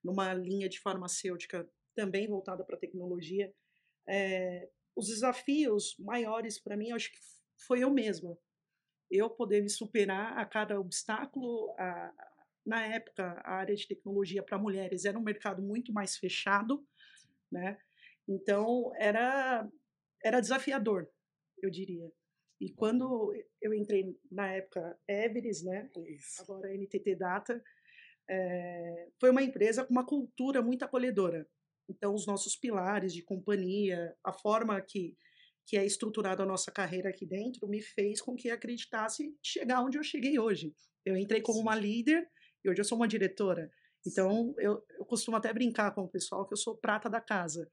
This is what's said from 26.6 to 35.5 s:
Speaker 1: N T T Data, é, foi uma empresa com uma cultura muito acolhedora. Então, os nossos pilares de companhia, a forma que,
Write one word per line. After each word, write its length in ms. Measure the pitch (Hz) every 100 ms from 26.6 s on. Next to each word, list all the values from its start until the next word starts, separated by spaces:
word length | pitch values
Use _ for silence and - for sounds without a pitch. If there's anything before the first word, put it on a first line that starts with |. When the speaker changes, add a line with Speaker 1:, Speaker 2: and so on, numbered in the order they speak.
| 196
Speaker 1:
N 120 | 196 196
T 120 | 196
T 160 | 202
Data, 500 | 185 180 185 - 240 - _ _ - - _ -
é, 800 | 190 180 180 175 175 170 170 170 _
foi 120 | 254
uma 120 | 254
empresa 420 | 269 - 214 240
com 80 | 254
uma 120 | 247
cultura 560 | 254 294 240 - 262 269
muito 240 | 233 247
acolhedora. 640 | 254 254 247 202 185 165 156 _ _ _ -
Então, 260 | 185 202
os 100 | 208
nossos 300 | 196 196 -
pilares 580 | - 247 202 180 208 185
de 80 | 170
companhia, 920 | - 190 190 202 185 202 196 175 170 -
a 100 | 190
forma 480 | 185 208 220 226 196
que, 360 | 196 202 170 - _ _ _